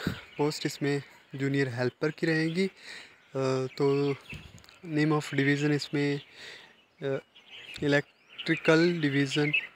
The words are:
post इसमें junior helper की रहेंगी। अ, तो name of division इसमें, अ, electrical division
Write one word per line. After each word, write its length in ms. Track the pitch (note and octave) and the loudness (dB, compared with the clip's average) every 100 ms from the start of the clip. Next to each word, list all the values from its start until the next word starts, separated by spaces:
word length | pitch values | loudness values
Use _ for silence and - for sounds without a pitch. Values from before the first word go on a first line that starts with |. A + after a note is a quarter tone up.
| - - - - | -8 -8 -8 -4
post 280 | D3 D#3 D3+ | -2 -2 -6
इसमें 380 | - C#3+ C#3+ - - _ C#3 | -4 -2 -2 -6 -16 _ -6
junior 340 | C#3 C#3 C3+ | -2 0 0
helper 420 | A#2+ B2+ - D#3 | -2 -4 -2 -4
की 160 | - E3 | -2 0
रहेंगी। 400 | D#3+ D#3+ E3 F#3+ | 0 0 0 -2
अ, 40 | - - - - - _ C3+ C3 C3 C3 - | -4 -18 -18 -20 -20 _ -2 0 0 -2 0
तो 360 | C#3+ C#3 C#3+ C#3 - - - - - - F3 | 2 2 2 -2 -8 -16 -16 -20 -20 -18 -4
name 260 | D3+ D#3 | 0 2
of 120 | D3+ | 2
division 480 | - C#3 C#3 C#3+ D3+ | 0 0 2 2 2
इसमें, 500 | D3 - D3 C#3+ C#3+ - - - - - _ _ - | 0 -2 -2 0 -2 -6 -18 -18 -20 -20 _ _ -10
अ, 140 | C#3 C#3 - - - - - - | -4 -4 -6 -20 -20 -20 -18 -4
electrical 1160 | D3 C#3+ - _ _ - - D#3+ - D#3+ F3 E3+ | 2 2 2 _ _ -8 -2 0 6 6 6 2
division 520 | D3 C#3 C#3 D3+ D3 D3 - | 0 2 2 2 0 0 -4